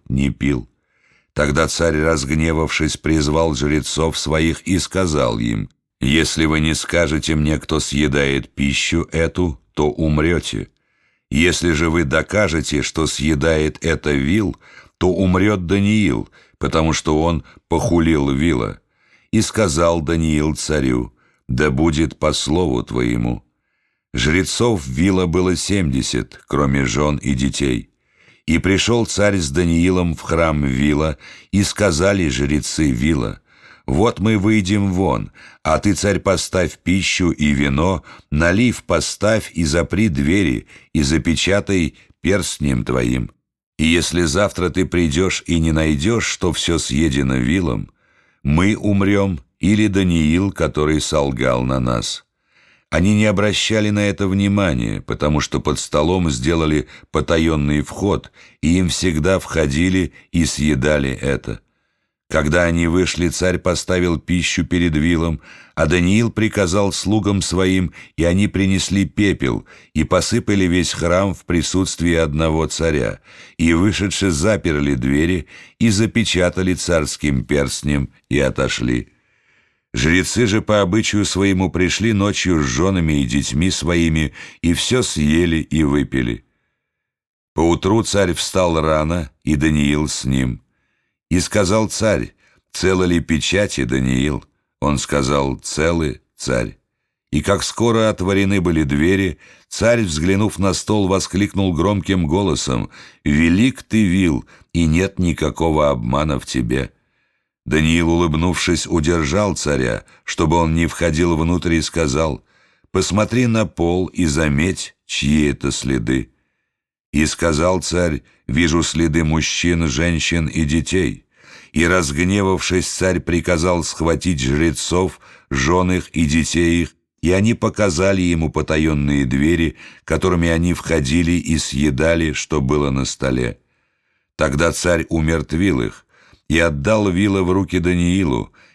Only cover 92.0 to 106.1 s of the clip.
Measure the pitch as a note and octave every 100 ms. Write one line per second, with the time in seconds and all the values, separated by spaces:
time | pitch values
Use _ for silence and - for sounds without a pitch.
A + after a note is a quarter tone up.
92 | A2 E2+ - - _ _ _ - F#2 F#2
93 | F2+ F2 C2 D#2+ - G2 G#2 - B1 C2
94 | B1+ B1+ D2 C2 - _ _ _ D2 C#2
95 | - D2 C2 C#2+ C#2 C2 - - D#2+ E2+
96 | D2+ - _ - - B1 G#1+ - _ _
97 | _ _ _ C2+ - G2+ - - A#2 A2+
98 | A2 G2+ F#2 G2 G2 G2+ F2 D#2+ D2 C#2+
99 | E2 F#2+ F#2+ D2+ - - _ - A2 A#2+
100 | G2 D2+ F2 G2 G#2 - G2 F2 - G#2+
101 | F#2+ F#2 - F#2+ G2+ G2 F#2+ D#2+ F#2 G2+
102 | F#2 F#2+ D#2 F2+ G2 C#2+ - A#1+ G1+ -
103 | - _ D2 D2 E2 F#2 B2+ B2 - A2
104 | G2+ F#2 F2+ B1+ - - _ E2+ E2 E2
105 | F#2+ - F2 - D#2 - E2 D#2 D2 C2
106 | A1+